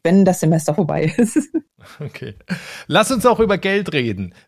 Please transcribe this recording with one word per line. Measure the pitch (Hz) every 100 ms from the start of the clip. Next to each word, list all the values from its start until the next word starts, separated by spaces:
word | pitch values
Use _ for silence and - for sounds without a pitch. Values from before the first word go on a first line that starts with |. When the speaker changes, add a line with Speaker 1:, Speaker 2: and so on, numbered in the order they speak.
Speaker 1:
wenn | 165 196 185
das | 180
Semester | 160 160 156 156
vorbei | 156 - 156
<laughs> | 196
ist. | 233 302 - 320 - _ - - 147
Speaker 2:
Okay. | - 123 104 - 175 - - -
Lass | 160 214
uns | 254 247
auch | 220
über | 226 196
Geld | 190 202 180
reden, | 151 120 98 90 -